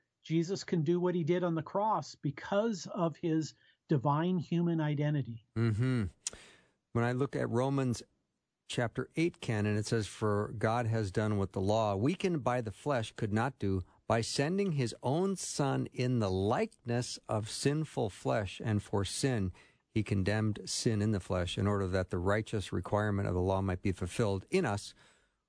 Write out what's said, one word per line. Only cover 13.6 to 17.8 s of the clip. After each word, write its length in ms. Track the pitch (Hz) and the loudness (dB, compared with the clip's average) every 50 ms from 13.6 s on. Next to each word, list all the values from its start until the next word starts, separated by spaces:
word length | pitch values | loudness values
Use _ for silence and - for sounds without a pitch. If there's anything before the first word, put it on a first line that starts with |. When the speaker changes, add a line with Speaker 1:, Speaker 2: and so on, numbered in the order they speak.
| 104 98 95 92 90 - - _ _ - | -2 0 0 0 -2 -6 -12 _ _ 0
Speaker 2:
by 140 | 110 117 | 2 2
sending 500 | 110 - - - 139 156 185 196 202 190 | 2 0 0 0 0 2 2 0 0 0
his 220 | 151 139 123 110 - - | 0 0 0 -2 -2 -2
own 340 | - 127 139 170 190 196 190 | -2 0 2 2 2 0 -2
Son 500 | - - - - - 143 135 135 131 123 - | -2 -6 -6 -2 0 0 0 0 0 -2 -4
in 260 | - - 123 127 127 117 | -2 -2 0 2 2 2
the 120 | 107 95 | 2 2
likeness 880 | 92 95 95 104 123 175 226 220 _ _ - 120 120 123 120 - - - _ - | 2 2 2 2 2 2 0 -2 _ _ -4 -2 -2 -2 -2 -4 -8 -10 _ -4
of 220 | 110 107 107 - | -2 -2 -2 -4
sinful 580 | - - - 139 147 156 | -4 0 0 0 2 0